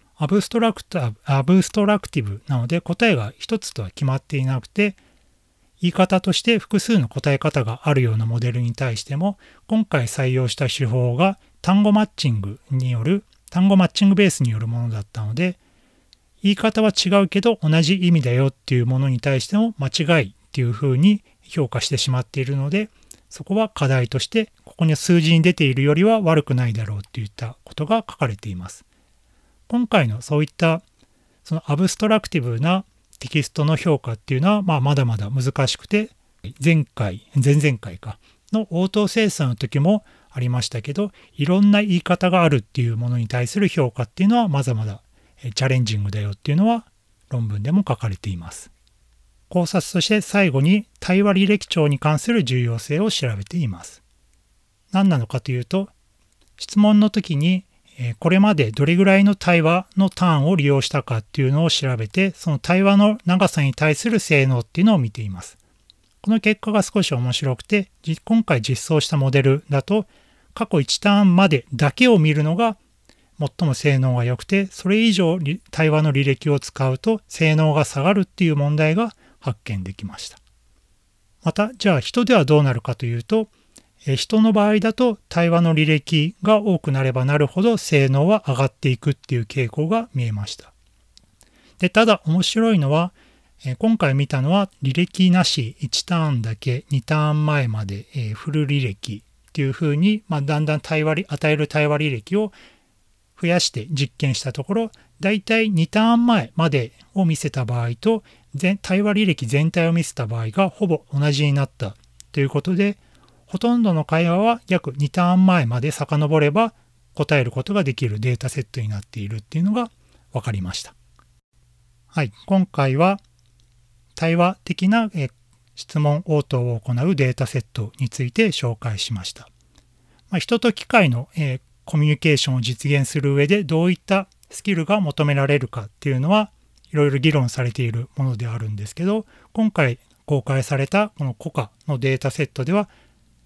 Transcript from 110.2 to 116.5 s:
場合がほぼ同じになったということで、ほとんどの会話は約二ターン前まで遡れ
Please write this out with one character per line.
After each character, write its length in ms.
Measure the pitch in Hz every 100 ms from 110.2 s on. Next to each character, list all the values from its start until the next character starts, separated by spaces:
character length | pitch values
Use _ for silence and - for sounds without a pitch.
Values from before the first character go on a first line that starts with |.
| 113
場 140 | 117
合 80 | 113
が 220 | 143 196
ほ 180 | - 196
ぼ 160 | 156 -
同 160 | 139 147
じ 140 | 143
に 80 | 147
な 140 | 139 139
っ 40 |
た 240 | - 113 - _ - -
と 80 | 147
い 20 |
う 60 | 139
こ 140 | 147
と 120 | 180
で、 240 | 180 202 202 _ _ _ _ _
ほ 120 | 185
と 180 | 240 240
ん 60 |
ど 100 | 220
の 140 | 160 151
会 180 | 160
話 140 | 170 175
は 240 | 220 233 -
約 280 | 185 143 135
二 140 | 143
タ 240 | - 175
ー 20 | 185
ン 80 |
前 220 | 190 175 120
ま 160 | 123
で 80 | 147
遡 500 | - 147 151 147 156
れ 100 | 147